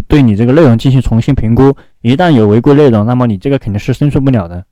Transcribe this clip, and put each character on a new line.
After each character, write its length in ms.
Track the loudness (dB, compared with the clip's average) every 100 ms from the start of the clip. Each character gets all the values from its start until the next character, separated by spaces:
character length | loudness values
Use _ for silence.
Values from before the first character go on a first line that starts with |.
| 0
对 120 | 0
你 140 | 2
这 100 | 0
个 80 | 0
内 100 | 2
容 140 | 2 2
进 140 | 0
行 100 | 0
重 220 | 0 -2
新 100 | -2 -2
评 180 | -2
估。 180 | 2 2 0 _ _
一 160 | -4 0
旦 160 | 2
有 160 | 2 2
违 120 | 2
规 140 | 2
内 140 | 2 2
容， 180 | 2 0
那 80 |
么 140 | -2 -2
你 80 | -4
这 100 | -4
个 80 | -6
肯 160 | -6
定 60 | -8
是 140 | -6
申 180 | -4 -2
诉 100 | 0
不 80 | -2
了 160 | -2 -4
的。 160 | -12 -16